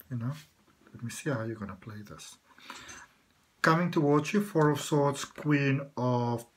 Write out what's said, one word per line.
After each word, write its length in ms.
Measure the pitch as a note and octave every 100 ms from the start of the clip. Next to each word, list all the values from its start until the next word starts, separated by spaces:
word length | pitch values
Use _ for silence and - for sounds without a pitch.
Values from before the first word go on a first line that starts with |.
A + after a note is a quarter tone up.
| -
You 80 | B2
know, 140 | A#2+ D#3 - _ _ _ -
let 120 | A2+
me 60 | A#2
see 200 | - D#3
how 140 | A#2+
you're 140 | A2+ G#2+
gonna 180 | G2+ F#2+
play 260 | A2 G#2 G#2
this. 280 | D2+ - - _ _ - - - - - _ _ _ _ _
Coming 300 | D#3+ E3 F3
towards 420 | F3 C#3+ D3 D3+
you, 80 | G#3
Four 280 | G3+ D#3+ D3+
of 100 | C#3+
Swords, 460 | - D3+ C#3+ C#3 -
Queen 560 | - D3+ D3 C#3 C#3 - -
of 480 | B2+ B2 A#2+ A#2 -